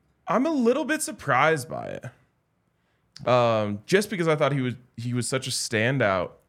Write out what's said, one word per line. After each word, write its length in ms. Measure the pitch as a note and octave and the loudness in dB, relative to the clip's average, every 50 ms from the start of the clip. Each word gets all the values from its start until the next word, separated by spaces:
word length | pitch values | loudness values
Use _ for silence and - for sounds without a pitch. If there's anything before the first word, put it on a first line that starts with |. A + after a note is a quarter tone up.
| _ _ _ _ - | _ _ _ _ -4
I'm 180 | - E3 A3 C4+ | -2 0 0 2
a 60 | E4 | 0
little 340 | E4 C#4 A#3 A3+ B3+ D4 D#4 | 0 2 2 2 2 2 0
bit 160 | A#3 D#4 - | -2 -2 -2
surprised 680 | - D4+ A3+ - - C#3+ B2 B2 D3 D#3+ D#3+ D3 A#2 - | -4 -6 -10 -6 -2 2 2 4 4 4 2 0 -2 -6
by 300 | C#2 A#1+ G#1+ G1+ G1+ G1+ - B2 - _ _ _ _ _ _ _ _ _ _ _ _ _ _ _ _ _ _ _ - - - | -10 -10 -10 -10 -10 -12 -12 -14 -18 _ _ _ _ _ _ _ _ _ _ _ _ _ _ _ _ _ _ _ -16 -6 0
it. 40 | |
Um, 520 | A#2 B2 B2 A#2+ A#2 A2+ A2 G#2+ G#2 G#2 G2+ - | 2 4 4 4 4 2 2 0 -2 -4 -6 -4
just 240 | - F3 F#3+ G3+ G3+ | 0 0 0 0 0
because 180 | - E3+ E3+ | -4 -2 0
I 80 | D#3+ D#3 | 0 2
thought 180 | D3 D3+ C#3 C#3+ | 2 2 0 0
he 80 | C#3 | 0
was, 120 | B2+ B2 A#2 - - _ _ | -2 -4 -4 -8 -12 _ _
he 160 | - A#2+ B2 A#2+ | -10 -8 -4 -4
was 140 | B2 A#2+ | -4 -4
such 180 | - C3+ B2 - | -2 -4 -4 -4
a 60 | C3 | -4
standout 800 | - - - - - G#2+ A2 B2 C#3 C3+ A2+ G2+ F#2+ F#2 E2+ - - _ _ | -6 -6 -4 -2 0 0 2 2 2 2 2 2 2 0 -2 -4 -8 _ _